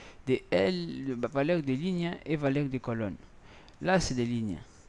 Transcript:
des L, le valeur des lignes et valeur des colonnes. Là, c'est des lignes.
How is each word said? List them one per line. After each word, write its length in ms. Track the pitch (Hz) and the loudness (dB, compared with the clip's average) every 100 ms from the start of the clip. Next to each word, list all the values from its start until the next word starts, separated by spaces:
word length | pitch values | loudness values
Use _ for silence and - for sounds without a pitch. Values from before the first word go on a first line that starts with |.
| - - - | -20 -8 0
des 180 | 131 - | 0 2
L, 540 | 180 190 180 170 131 135 | 2 4 2 -4 -6 -4
le 200 | 120 117 | -2 -2
valeur 360 | 135 147 175 | 0 2 2
des 120 | 139 131 | 0 0
lignes 400 | 180 175 170 - - | 0 0 -2 -4 -4
et 100 | 151 | 0
valeur 320 | 139 139 139 | 2 2 0
des 120 | 131 | -2
colonnes. 380 | - 113 104 - - - - - - - | -2 -2 -2 -6 -12 -20 -20 -20 -20 -6
Là, 180 | 156 185 | 2 2
c'est 140 | - | 2
des 120 | 123 120 | 0 0
lignes. 340 | 120 107 80 - - | 0 -2 -4 -10 -20